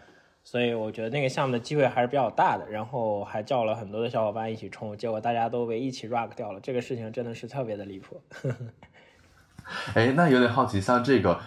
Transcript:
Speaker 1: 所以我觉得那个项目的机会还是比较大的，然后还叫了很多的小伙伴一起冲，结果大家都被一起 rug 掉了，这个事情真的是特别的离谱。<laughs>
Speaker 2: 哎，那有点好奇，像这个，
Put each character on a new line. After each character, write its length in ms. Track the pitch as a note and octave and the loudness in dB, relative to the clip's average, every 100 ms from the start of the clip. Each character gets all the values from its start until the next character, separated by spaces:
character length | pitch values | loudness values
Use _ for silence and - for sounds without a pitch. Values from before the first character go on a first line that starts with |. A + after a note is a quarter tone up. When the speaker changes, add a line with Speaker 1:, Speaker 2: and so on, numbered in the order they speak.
| - - _ _ | -12 -20 _ _
Speaker 1:
所 160 | - B2 | -6 0
以 140 | A#2+ | 0
我 180 | A#2 G#2+ | 0 -4
觉 100 | G#2 | -4
得 60 | A2+ | -4
那 140 | C#3 | 0
个 60 | C3 | 0
项 200 | D3 C3+ | 0 0
目 60 | |
的 40 | B2 | 0
机 160 | A2+ | 0
会 140 | D3+ B2+ | 2 4
还 140 | A#2+ | 4
是 40 | B2 | 2
比 60 | |
较 160 | C#3 A#2 | 2 2
大 280 | B2 F3+ G#2+ | 4 4 2
的， 100 | - | -2
然 160 | G#2+ A2 | -8 -6
后 380 | C3 A2+ G#2 | -2 -2 -2
还 180 | G2 A2 | -4 -6
叫 220 | G#2+ C3 | -2 0
了 100 | A2 | 2
很 160 | A2 G2+ | 0 -4
多 100 | G#2+ | -4
的 80 | A#2 | -2
小 160 | B2 A2 | 0 0
伙 60 | |
伴 200 | A2 A2 | 0 -4
一 20 | |
起 140 | A2 G2 | -6 -10
冲， 260 | - A2 G#2 | -10 -10 -6
结 140 | A#2 | -4
果 80 | G#2+ | -2
大 140 | A2+ | 0
家 160 | A#2 A#2 | 0 0
都 180 | A#2+ A#2 | 0 -2
被 140 | A2+ | -2
一 100 | C3+ | -4
起 160 | B2 A2 | -6 -4
rug 280 | A#2+ A2+ - | -4 -4 -6
掉 160 | A2 | -10
了， 80 | G2 | -8
这 140 | A#2 | -4
个 80 | B2 | -4
事 120 | A#2+ | -4
情 160 | B2 A2+ | -6 -6
真 140 | A2+ | -6
的 100 | A#2 | -6
是 140 | A2+ A2+ | -8 -8
特 160 | C3+ | -6
别 140 | A#2 G#2 | -6 -6
的 80 | G2 | -8
离 120 | F#2+ | -12
谱。 240 | - F#2 - - C#3 A#2+ A#2 - - - | -14 -20 -20 -8 -6 -6 -8 -16 -20 -20
<laughs> 880 | - _ _ _ _ - - - - | -20 _ _ _ _ -20 -12 -8 -2
Speaker 2:
哎， 180 | G#2 A#2 | 2 4
那 140 | C#3 E3+ | 6 6
有 100 | B2+ | 6
点 140 | B2 | 6
好 140 | A#2+ B2 | 4 2
奇， 160 | G2+ | 2
像 200 | F#2+ B2 | 2 2
这 180 | A#2+ B2+ | 6 4
个， 180 | F#2+ E2 | 4 2